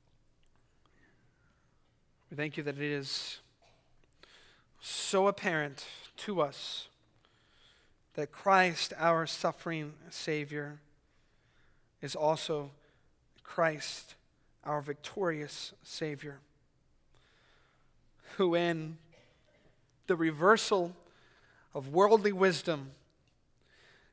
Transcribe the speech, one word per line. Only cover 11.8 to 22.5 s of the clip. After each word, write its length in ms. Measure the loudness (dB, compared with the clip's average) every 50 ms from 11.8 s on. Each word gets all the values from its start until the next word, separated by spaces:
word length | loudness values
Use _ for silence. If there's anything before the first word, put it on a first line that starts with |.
| _ _ _ _
is 160 | -10 -10 -4
also 540 | 0 2 2 2 2 0 -4 -4 -4 -4 -8 -12 -20 _ _ _ _ _ _ _ _ _ _ _ _ _
Christ, 760 | -8 0 2 2 2 2 -2 -8 -10 -10 -12 -14 -16 -20 -20 _ _ _ _ _ _ _ _ -6
our 160 | -4 -4 -4
victorious 920 | -4 -6 -8 -10 -10 -12 -6 -4 -2 -2 -2 -4 -6 -10 -10 -12 -12 -12 -14 -18 -18
Savior, 560 | -14 -8 -6 -6 -6 -6 -8 -10 -14 -14 -16 -20 _ _ _ _ _ _ _ _ _ _ _ _ _ _ _ _ _ _ _ _ _ _ _ _ _ _ _ _ _ _ _ _ _ _ _ _ -16 -2
who 200 | 0 2 4 4
in 420 | 4 2 2 0 -2 -4 -8 -10 -14 -18 -20 -20 -20 -20 _ _ _ _ _ _ _ _ -20 _ _ _ _ _ _ _ 0
the 80 | 0
reversal 800 | 2 2 0 0 4 6 6 6 6 6 2 2 2 2 -2 -6 -12 -20 -20 -20 -20 -20 -20 _ _ _ _ _ -20 _ _ -10
of 140 | -10 -8 0
worldly 440 | 4 6 8 8 8 6 6 2 4
wisdom 580 | 6 4 4